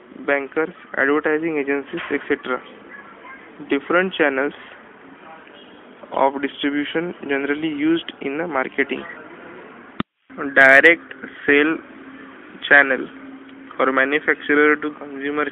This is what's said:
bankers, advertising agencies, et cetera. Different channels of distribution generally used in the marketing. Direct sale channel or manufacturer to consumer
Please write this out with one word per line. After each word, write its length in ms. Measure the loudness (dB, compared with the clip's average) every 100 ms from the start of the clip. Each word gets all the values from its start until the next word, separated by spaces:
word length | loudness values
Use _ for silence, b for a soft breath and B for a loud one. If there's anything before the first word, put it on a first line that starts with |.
| -20 -8 -2
bankers, 480 | -2 -2 -4 -4 -6 -10 -2
advertising 580 | 2 2 2 0 0 -2
agencies, 460 | -2 -2 -4 -8 -4
et 100 | -4 -2
cetera. 320 | -4 -2 -6 -8 -20 -20 -20 -20 -20 -20 -20 -20 -18 -4
Different 420 | -4 2 2 2
channels 400 | 0 0 0 -2 -6 -16 -20 -20 -20 -20 -20 -20 -20 -20 -20 -20 -20 -20 -20 -8
of 300 | 0 0 0
distribution 760 | -6 -4 -2 -2 -4 -4 -6 -8
generally 460 | -4 -2 -2 -2 -4
used 420 | -2 0 0 -2 -10
in 160 | -8 -6
the 80 | -4
marketing. 560 | -4 -2 -2 -4 -4 -10 -16 -18 -18 -20 -20 -20 -20 -12 -10 -10 _ _ -12 -2
Direct 580 | 6 8 10 8 6 0 -18 -18 -6 2
sale 300 | 4 2 -2 -8 -20 -20 -20 -20 -20 -20 -14 4
channel 400 | 6 6 2 -4 -12 -18 -20 -20 -20 -12 -2
or 140 | 0
manufacturer 840 | 2 2 2 0 -2 0 4 4 4
to 140 | -2 -10
consumer 480 | -12 -10 -6 -4 -4